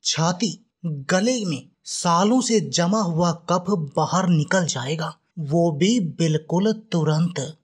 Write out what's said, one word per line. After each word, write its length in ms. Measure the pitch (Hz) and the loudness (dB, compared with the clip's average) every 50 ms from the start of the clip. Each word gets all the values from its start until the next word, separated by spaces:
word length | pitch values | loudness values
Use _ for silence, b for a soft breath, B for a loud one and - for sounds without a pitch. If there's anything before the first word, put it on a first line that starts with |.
| _ | _
छाती, 440 | - - 151 160 170 180 180 247 190 151 - _ _ _ _ - | -4 -2 0 0 0 0 0 -4 -4 -4 -8 _ _ _ _ -8
गले 600 | 170 151 139 135 - 180 185 202 240 262 247 214 | -8 -8 -8 -4 -2 0 0 2 2 0 0 -2
में 240 | 180 151 127 131 - _ _ _ | -4 -6 -6 -8 -16 _ _ _
सालों 560 | - - - - 180 165 170 190 214 240 254 | -12 -10 -4 0 2 2 4 4 4 2 2
से 180 | 233 - 226 214 | 2 2 2 0
जमा 400 | 160 135 - - 170 170 202 220 | 0 0 0 0 2 2 2 0
हुआ 280 | 208 185 165 156 175 175 165 170 _ - | 0 0 0 0 0 0 0 -2 _ -2
कफ 200 | 175 180 180 185 208 180 151 139 - | -2 0 0 -2 -2 -2 -2 -4 -2
बाहर 320 | 165 156 147 - 180 190 180 | -2 -2 0 0 0 2 4
निकल 380 | 175 156 147 - 190 190 175 | 2 2 2 2 2 0 2
जाएगा, 480 | 143 - - 127 135 156 160 160 156 - _ _ _ _ 185 | 0 -4 -6 -4 -6 -4 -6 -6 -10 -10 _ _ _ _ -10
वो 300 | 156 135 147 170 170 170 | -6 -2 2 2 2 2
भी 260 | 156 139 170 196 240 247 | 2 2 2 2 2 2
बिल्कुल 720 | 185 156 139 - 165 160 156 156 156 - 165 175 196 220 214 220 - _ | 0 -4 -2 -2 0 0 0 -2 -2 -2 -2 0 0 0 -2 -2 -6 _
तुरंत। 480 | - 170 151 156 156 156 170 175 - - 131 147 - _ | -2 0 2 2 2 2 0 0 -2 -6 -8 -10 -12 _